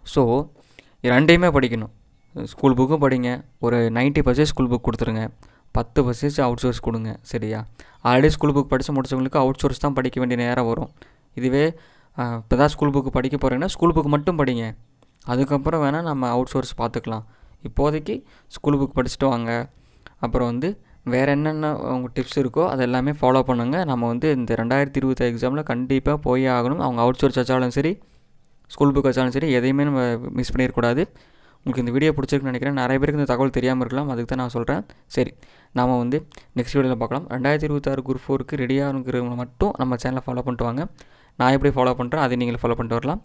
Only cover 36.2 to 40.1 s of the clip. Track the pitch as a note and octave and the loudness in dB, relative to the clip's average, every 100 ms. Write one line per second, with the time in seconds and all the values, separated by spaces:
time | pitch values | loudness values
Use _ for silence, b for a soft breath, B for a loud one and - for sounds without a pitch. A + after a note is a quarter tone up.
36.2 | - B B - A#2+ C#3 C3 A#2+ A2+ C3 | -6 B B -6 -2 0 2 0 -2 -4
37.2 | E3+ B2+ C3 D3+ D3+ D3 C#3+ C3+ C3 B2+ | -6 -4 0 0 0 -2 -2 -4 -4 -6
38.2 | - C3+ B2 D3 B2 C3+ C#3 C3+ B2+ B2 | -2 -4 -2 -6 -2 0 0 -4 -4 -4
39.2 | B2 A#2+ B2 - G3 - B2+ B2 B2+ | -2 -6 -8 -2 -2 0 -4 -2 -4